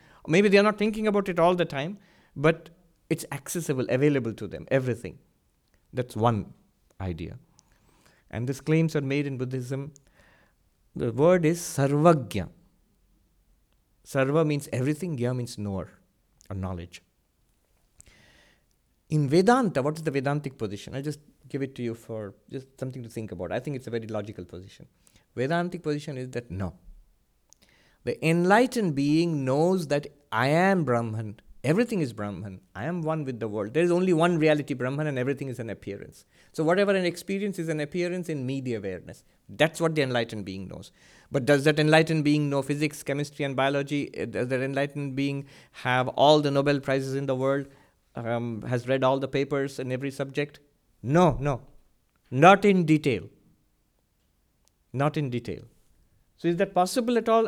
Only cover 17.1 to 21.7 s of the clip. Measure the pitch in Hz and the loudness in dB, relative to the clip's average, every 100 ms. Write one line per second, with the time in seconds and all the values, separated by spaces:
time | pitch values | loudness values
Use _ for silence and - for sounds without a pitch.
17.1 | _ _ _ _ _ _ _ _ _ - | _ _ _ _ _ _ _ _ _ -20
18.1 | _ _ _ _ _ _ _ _ _ - | _ _ _ _ _ _ _ _ _ -4
19.1 | 151 143 156 190 247 226 139 131 156 160 | 0 2 4 6 4 4 0 -2 -2 -4
20.1 | 139 135 147 147 - 107 101 - 127 143 | -2 -2 -2 -4 -8 -8 -8 -10 -8 -8
21.1 | 147 _ _ - 139 135 | -8 _ _ -10 -6 -6